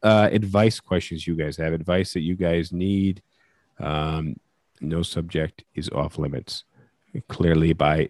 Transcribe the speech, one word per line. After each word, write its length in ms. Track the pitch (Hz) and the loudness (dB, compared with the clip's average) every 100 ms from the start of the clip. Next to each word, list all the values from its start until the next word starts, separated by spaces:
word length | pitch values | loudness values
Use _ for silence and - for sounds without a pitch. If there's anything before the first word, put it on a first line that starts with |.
uh, 260 | 107 107 104 | 4 6 6
advice 480 | 107 104 101 110 - | 4 2 4 4 2
questions 460 | - 90 - 82 87 | -2 -2 -2 -8 -6
you 80 | 80 | -4
guys 220 | 76 73 | -4 -4
have? 160 | 80 | -4
Advice 400 | 82 82 90 95 | -2 0 0 0
that 80 | 90 | -2
you 140 | 80 92 | -2 -2
guys 360 | 87 85 85 | 0 0 -2
need? 500 | 87 95 98 98 95 _ _ _ _ _ - | -4 -2 0 0 -2 _ _ _ _ _ -12
Um, 560 | 73 78 78 78 78 - _ _ _ - | -6 -4 -2 -4 -6 -8 _ _ _ -12
no 200 | 73 82 | -6 -4
subject 640 | 85 - 82 82 78 - - | -4 -4 -6 -4 -4 -8 -18
is 160 | - - | -10 -8
off 280 | - 78 - | -4 -6 -4
limits. 460 | 73 69 - - - _ _ _ _ - - | -6 -6 -10 -14 -16 _ _ _ _ -14 -10
Clearly 440 | - 87 80 80 | 0 4 4 4
by 320 | 80 73 78 - | 4 2 2 0